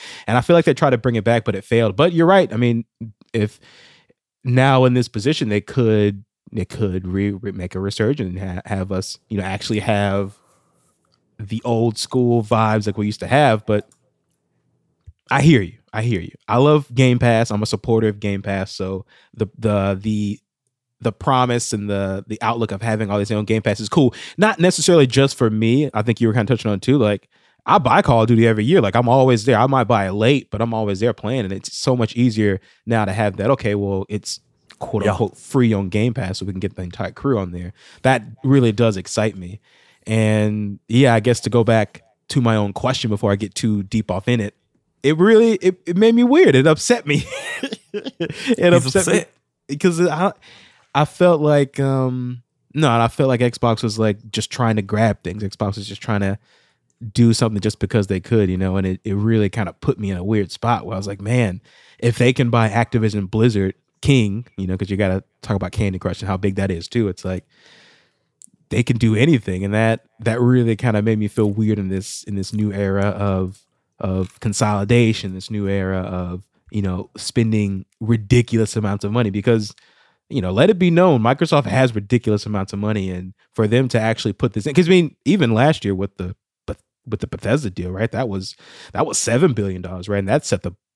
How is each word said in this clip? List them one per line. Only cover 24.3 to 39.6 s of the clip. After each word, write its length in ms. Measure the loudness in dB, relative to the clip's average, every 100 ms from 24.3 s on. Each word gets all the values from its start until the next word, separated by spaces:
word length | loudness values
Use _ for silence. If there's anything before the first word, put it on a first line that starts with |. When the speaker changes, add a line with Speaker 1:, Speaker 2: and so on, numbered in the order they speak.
| 0
Speaker 1:
Not 220 | 0 2
necessarily 460 | 0 2 4 6 6
just 300 | 4 2 2
for 140 | -2
me. 400 | 0 2 2 0
I 80 | -2
think 180 | -2 0
you 80 | 2
were 60 |
kinda 120 | 0 0
touching 160 | -2 -2
on 60 | -4
it 60 |
too. 160 | 0 2
Like, 300 | 2 0 _ _ _ _
I 140 | 0 2
buy 240 | 4 2
Call 200 | 4 4
of 60 | 4
Duty 180 | 4 4
every 180 | 2
year. 160 | 2 2
Like, 140 | 4
I'm 140 | 2 4
always 360 | 4 4 4 4
there. 120 | 2
I 80 | 4
might 180 | 2
buy 220 | 2 0 0
it 60 |
late, 380 | 0 2 2 -2
but 100 | -4
I'm 100 | -4
always 280 | -2 -4 -2
there 120 | -2
playing. 280 | -4 -4 -4
And 80 | -6
it's 240 | -8 -12 -6
so 200 | -2 0
much 180 | 0
easier 460 | 2 0 2 0 0 _ _
now 200 | -4 -2
to 80 | -2
have 260 | -2 -2 -2
that. 120 | -2
Okay, 240 | 0 0
well, 300 | -2 -2 -4 -6
it's 300 | -10 -10 -14 _ _ _ -16
quote 260 | -6 -2
Speaker 2:
Yeah. 60 | -2
Speaker 1:
unquote 240 | -2 -4 -6
free 360 | -4 2 2
on 160 | 2 -2
Game 260 | -2 -2
Pass, 240 | -2 -8 -8
so 80 | -8
we 60 |
can 80 | -8
get 160 | -8 -8
the 60 |
entire 280 | -12 -8 -10
crew 280 | -6 -2 -2
on 120 | -4
there. 220 | -8 -12 -14 -20 -4
That 200 | 0 0 -2 -6
really 260 | 2 4 4
does 260 | 2 0 0
excite 400 | -6 -2 -2 -4
me. 240 | -14 -16